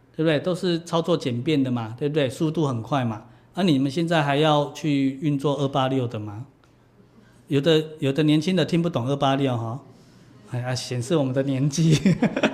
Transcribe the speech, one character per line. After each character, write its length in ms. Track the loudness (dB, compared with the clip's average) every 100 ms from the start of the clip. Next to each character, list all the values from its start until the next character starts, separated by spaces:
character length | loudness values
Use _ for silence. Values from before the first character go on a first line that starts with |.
| _ -2
对 80 |
不 60 | 0
对？ 80 | 0
都 160 | 0
是 240 | -2 -2 -2
操 220 | -2 -2
作 140 | 0 0
简 260 | -2 -2
便 180 | 0 0
的 80 | 0
嘛， 260 | -2 -4 -6
对 100 | -2
不 60 |
对？ 140 | 0 -2
速 200 | 0 -2
度 160 | 0 -2
很 140 | -2
快 240 | -2 -2
嘛。 200 | -2 -4 -12 -20 _
啊， 80 | 0
你 120 | 2 2
们 140 | 2
现 160 | -2 0
在 160 | 0
还 140 | 2 2
要 360 | 4 4 0
去 460 | -4 -2 0 0 -2
运 160 | -2 0
作 200 | 0 0
二 100 | 0
八 220 | 0 0
六 180 | 0 -2
的 140 | -6
吗？ 260 | -10 -12 -16 _ _ _ _ _ _ _ -20 -20 -2
有 120 | 0
的， 240 | 4 2 0 -2
有 140 | -2
的 100 | 2
年 180 | 4 4
轻 140 | 2
的 100 | 0
听 160 | 2 0
不 80 | 0
懂 200 | -2 -2
二 80 | 0
八 180 | 0
六 220 | 2 0 -2
哈， 240 | -4 -8 -12 -20 -20 -20 -20 -20 -10
哎 100 | -6
呀， 120 | -4
显 300 | -6 -4 -6
示 140 | 0 0
我 80 |
们 100 | 0
的 80 | 0
年 260 | 0 0 0
纪。 300 | 2 4 4 4 2 0 0 -2